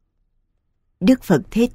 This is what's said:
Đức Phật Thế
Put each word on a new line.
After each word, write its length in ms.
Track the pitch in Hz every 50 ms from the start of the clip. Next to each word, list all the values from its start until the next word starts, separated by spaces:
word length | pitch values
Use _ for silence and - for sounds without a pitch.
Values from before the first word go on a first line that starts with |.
| _ _ _ _ _ _ _ _ _ _ _ _ _ _ _ _ _ _ _ -
Đức 240 | 180 202 262 - -
Phật 180 | - 180 135 - -
Thế 160 | - 214 240 247